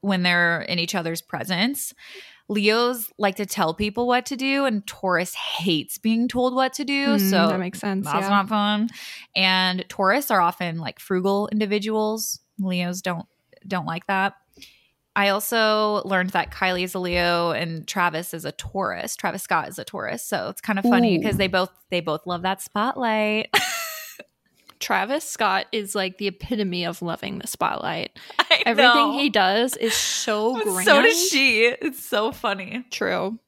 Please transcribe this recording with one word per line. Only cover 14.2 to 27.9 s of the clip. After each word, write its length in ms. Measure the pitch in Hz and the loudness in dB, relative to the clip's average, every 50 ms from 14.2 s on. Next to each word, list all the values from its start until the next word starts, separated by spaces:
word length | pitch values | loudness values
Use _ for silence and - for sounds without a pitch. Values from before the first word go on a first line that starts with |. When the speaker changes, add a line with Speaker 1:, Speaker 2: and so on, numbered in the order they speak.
| 190 196 - _ _ _ _ - - - _ _ _ _ _ _ _ _ _ | 0 -2 -2 _ _ _ _ -20 -20 -20 _ _ _ _ _ _ _ _ _
Speaker 1:
I 140 | - 202 202 | 2 2 2
also 720 | 196 208 208 - 240 226 220 220 214 214 214 214 208 208 - | 2 0 -2 0 0 2 4 4 4 4 2 2 0 0 0
learned 260 | 190 196 185 180 185 | 0 0 2 0 2
that 200 | - 180 160 - | 0 -2 -2 -2
Kylie 320 | - - 196 185 185 180 | -2 -2 0 0 0 0
is 120 | 180 180 - | -2 -4 -4
a 40 | 190 | -4
Leo 520 | 180 180 175 175 175 175 175 170 170 170 | -4 -2 0 2 2 2 2 2 2 2
and 340 | 156 113 170 170 165 160 - | 0 0 -2 -4 -6 -8 -8
Travis 480 | - - 202 175 175 156 156 180 - - | -6 -2 0 0 0 0 -2 -6 -6 -10
is 100 | 165 175 | -8 -8
a 80 | 147 | -10
Taurus. 640 | - - - 202 - 190 190 - 90 87 - - - | -10 -10 -12 -8 -4 -4 -4 -4 -4 -6 -6 -8 -8
Travis 280 | - - 180 - 196 | -4 -4 -4 -4 -4
Scott 260 | - - 185 160 143 - | -4 0 0 0 0 -2
is 100 | 185 - | -10 -12
a 60 | - | -14
Taurus. 400 | - - 196 - - - 233 - | -10 -8 -8 -6 -6 -6 -8 -6
So 240 | - 214 151 92 107 | -6 -4 -4 -4 -6
it's 120 | 190 - | -8 -8
kind 180 | - - 208 196 | -4 -2 -2 0
of 60 | 196 | 2
funny 340 | 240 240 240 240 226 185 160 | 4 4 6 6 4 4 2
Speaker 2:
Ooh. 40 | |
Speaker 1:
'cause 140 | - 220 202 | 2 0 0
they 100 | - 196 185 | 0 0 0
both, 220 | 180 185 185 185 _ _ _ _ | 2 0 0 -2 _ _ _ _
they 100 | 190 175 | -4 -4
both 260 | 170 170 151 156 _ | -2 -2 -4 -4 _
love 160 | 180 175 170 | -6 -8 -4
that 180 | 175 185 190 190 | -2 -4 -4 -4
spotlight. 920 | - - _ 208 214 254 - - 254 226 220 214 214 214 214 220 220 - - | -8 -8 _ -2 -2 -2 -2 -2 -2 0 0 0 0 0 0 -2 -2 0 0
<laughs> 60 | 403 740 740 698 679 679 640 640 622 640 640 - - - _ _ _ _ _ _ _ _ _ - _ | 0 0 0 -4 -6 -8 -8 -10 -14 -16 -18 -20 -20 -20 _ _ _ _ _ _ _ _ _ -14 _
Speaker 2:
Travis 500 | - - 208 190 190 214 269 311 - - | -4 -2 0 0 0 0 -2 -4 -4 -6
Scott 380 | - - 226 202 190 190 - - | -4 -2 0 2 2 0 -2 -2
is, 220 | - 226 208 202 - | -4 -6 -4 -2 -2
like, 220 | 208 190 190 185 | -2 -2 -2 -4
the 100 | - 208 196 | -4 -6 -6
epitome 560 | 190 - - - 254 214 208 190 175 175 175 | -6 -6 -6 -4 -2 -2 0 -2 -2 -2 -4
of 160 | 170 170 - | -4 -4 -4
loving 360 | 180 170 165 - - 196 196 180 | -6 -6 -6 -6 -6 -8 -8 -8
the 80 | - | -8
spotlight. 720 | - - - - - - - - - | -10 -4 -2 -2 -2 -2 -2 -4 -4